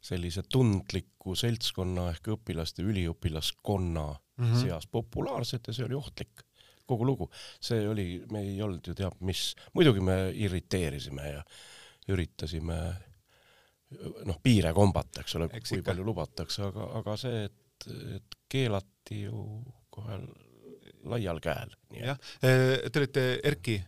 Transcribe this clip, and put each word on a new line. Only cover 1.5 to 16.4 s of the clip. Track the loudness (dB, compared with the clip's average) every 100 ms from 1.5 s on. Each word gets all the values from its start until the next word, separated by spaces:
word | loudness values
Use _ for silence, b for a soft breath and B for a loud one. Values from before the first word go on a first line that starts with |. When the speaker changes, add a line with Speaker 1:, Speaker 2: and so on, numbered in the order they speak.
| 0 -2 -2 -2 0 -2
Speaker 1:
ehk | -2 -4
õpilaste, | -4 -2 -4 -4 -2
üliõpilaskonna | 0 2 0 0 -2 -2 -4 -4 -2 0 2 -2 -4 -8 _
Speaker 2:
Mhm. | -2 2 4
Speaker 1:
seas | 2 -2 -4
populaarsed | -4 -4 -4 -2 -2 -4 -4 -6
ja |
see | -6
oli | -4
ohtlik. | -4 -6 -12 -12 -14 -20 b b b -4
Kogu | 0 2
lugu. | 0 -4 B B B
See | -2 0 2
oli, | 0 -2 -4 -6
me | -6
ei | -4 -2
olnud | -4 -4 -6
ju |
teab | -2 -2 -2
mis. | -2 -2 -4 -6 B
Muidugi | 6 6 8
me | 4 2 0
irriteerisime | 0 0 -2 -2 0 0 -2 -8 -8 -6
ja | -8 -12 B B B B B -2
üritasime, | 0 0 -4 -6 -4 -4 -4 -4 -6 -12 -20 _ b b b b b _ -14 -12 -8
noh, | -6 0
piire | 6 8 8
kombata, | 8 6 6 -2 -8
eks | -6 -2
ole, | -2
Speaker 2:
Eks | -4 -4
Speaker 1:
kui | -4
Speaker 2:
ikka. | -2
Speaker 1:
palju | -2
lubatakse, | -2 -2 -4 -6